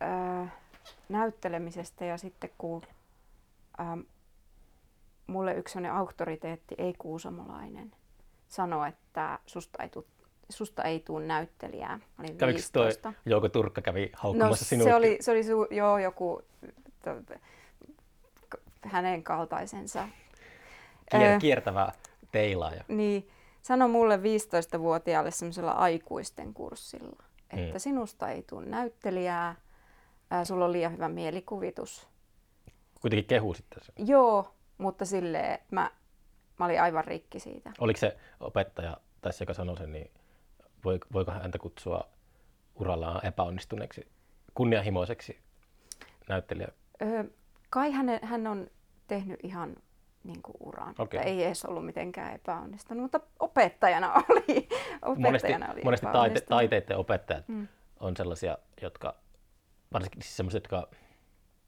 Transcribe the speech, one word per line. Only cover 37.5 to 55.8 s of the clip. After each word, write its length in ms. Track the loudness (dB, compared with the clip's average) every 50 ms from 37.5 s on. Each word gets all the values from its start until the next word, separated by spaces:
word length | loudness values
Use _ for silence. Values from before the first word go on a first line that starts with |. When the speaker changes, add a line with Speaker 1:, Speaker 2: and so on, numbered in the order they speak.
| -14 -14 -16 -16 -4 0
Speaker 2:
Oliko 200 | 2 2 2 2
se 180 | 0 0 -2 -4 -12 -20 -14 -10
opettaja, 580 | -8 -2 0 0 0 0 -4 -8 -8 -8 -8 -10 _ _ _ _
tai 120 | -6 -6 -6
se, 80 | -6 -6
joka 100 | -6 -6
sanoi 240 | -6 -6 -6 -6
sen, 140 | -8 -8 -10
niin 200 | -10 -12 -14 -16 _ _ _ _ _ _ _ _ _ _ _ _ _ _ -2
voi-, 140 | -2 0 -2 -2 -4 -2
voiko 180 | -2 -2 -2
häntä 260 | -4 -6 -6 -6 -6 -8
kutsua 480 | -8 -10 -14 -10 -6 -4 -4 -4 -4 -8 _ _ _ _ _ _ _ _ _ _ _ _ _
urallaan 500 | -4 -2 -2 0 0 -2 -2 -2 -2 -4
epäonnistuneeksi, 800 | -2 0 0 0 0 -2 -6 -8 -8 -8 -8 -8 -8 -12 -16 -18 -20 _ _ _ _ _ _ _ _ -2
kunnianhimoiseksi 880 | 2 4 4 4 4 2 2 0 0 0 -2 -4 -8 -10 -14 -18 -18 _ _ _ _ _ _ _ _ _ _ -20 -20 -20 -20 -20 -16 -8 -4
näyttelijä? 380 | -4 -4 -4 -4 -6 -8 -8 -8 -12 _ _ _ -10 -6
Speaker 1:
Ö, 220 | -4 -2 -2 -4 -4 -6 -12 _ _ _ _ _ _ _
kai 220 | -2 -2 0 0
häne-, 280 | 0 0 0 0 0 -2 -4
hän 240 | -4 -6 -4 -4
on 200 | -4 -6 -6 -8 -12 -16 _ _ _ _ _ _
tehnyt 320 | -6 -6 -6 -4 -6 -10 -10 -10
ihan 320 | -10 -8 -8 -8 -8 -10 -14 -18 _ _ _ _ _ _ _ -16
niinku 280 | -16 -14 -14 -14 -16 -16 -16
uran, 360 | -16 -14 -12 -10 -12 -10 -6 -6
Speaker 2:
Okei. 200 | -6 -4 -4 -2
Speaker 1:
että 100 | -2 -2
ei 140 | 0 0 0
edes 220 | 0 -2 -4 -6
ollut 200 | -6 -6 -6 -6
mitenkään 500 | -6 -6 -6 -8 -6 -8 -8 -10 -10 -10
epäonnistunut, 680 | -8 -6 -6 -6 -6 -8 -10 -14 -16 -12 -10 -8 -6
mutta 180 | -4 -2 -2 -4 -4 -8 _ -4
opettajana 720 | -4 2 4 6 6 6 4 4 4 4 6 4 4 4 4
<laughs> 160 | 4 6 8
oli, 380 | 6 6 6 4 2 2 2 0 -2 -4 -4 -6 -8 -6 -4
Speaker 2:
Monesti, 240 | -2 0 4 4
Speaker 1:
opettajana 440 | 4 4 4 4 2 0 0 -2 -6 -6
oli 80 | -2